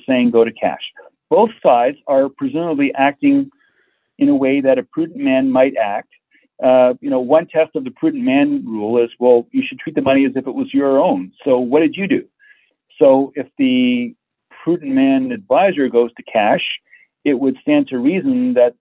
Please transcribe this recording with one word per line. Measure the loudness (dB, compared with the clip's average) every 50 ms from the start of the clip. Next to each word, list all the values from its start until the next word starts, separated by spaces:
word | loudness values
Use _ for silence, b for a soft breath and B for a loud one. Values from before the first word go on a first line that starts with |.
| -4 -2
saying, | 0 0 2 2
"Go | 2 2 2
to | 0
cash." | -2 -4 -6 -6 -6 -6 -12 -16 B B B B _ _ _ 0
Both | 2 2 2 2 -2 -2
sides | 0 2 2 2 2 0 -2 -6 _ -2
are | 0 0 0 -2
presumably | -4 -6 -8 -6 -6 -6 -6 -4 -2 -2 -2 -2 0
acting | 0 0 0 0 0 0 0 0 0 0 -4 -10 _ _ _ _ _ _ _ _ _ _ _ _ -2
in | 0 0
a | 0
way | 0 0 0 0 0
that | 2 2 0 0
a | -2
prudent | -4 -6 -6 -6 -6 -6 -4 -2
man | 0 0 0 0 2
might | 2 2 2 2 0 -2
act. | -4 -4 -4 -6 -10 _ _ _ _ _ _ _ _ _ _ -2
Uh, | 0 2 4 4 4 2 0 -2
you | -6 -4
know, | -4 -4
one | 0 0 0 0 0 0
test | -2 -2 -2 -2 -4
of | -8 -10
the | -10
prudent | -8 _ -4 -4 -2 -2 -2
man | 0 0 0 0 0 -2 -4 -6
rule | -8 -8 -6 -4 -2 0 0 -2
is, | -2 -4 0
well, | 2 4 4 4 2 -2
you | -4 -6 -6
should | -6 -8 -14
treat | -14 -8 -6
the | -2
money | 0 2 2 2 2
as | 0 -2
if | -6 -8
it | -6 -6
was | -8 -6 -4 -2
your | -2 0 2 2 2
own. | 2 2 0 -2 -6 -10 -14 _ -2
So | 0 0 0
what | 0 0 0 2
did | 2 0 -2
you | -4 -4 -2
do? | -2 -4 -4 -8 _ b b b b b b b b _ _ _ _ 2
So | 4 4 4 4 2 -2 -6
if | -10 -14 -10 _ -2
the | -2 0 2 2 0 0 0 -2 -4 -6 -10 _ _ _ _ _ _ _ -20 -8 -4
prudent | -4 -4 -4 -4 -2
man | 0 2 2 2 2 0 -2 -4
advisor | -6 -8 -4 0 2 2 2 2 0 0 -2 0
goes | 2 0 0 0 -4
to | -12 -12
cash, | -4 -2 0 2 2 0 0 -2 -6 -10 -12 b b b b b b _ _ -2
it | -2 -2 0
would | 0 -2 -4 -4
stand | _ 0 0 0 0 -2
to | -4 -2
reason | -2 0 0 0 -2 -2 -2 0 -2 0 2
that, | 2 2 2 0 _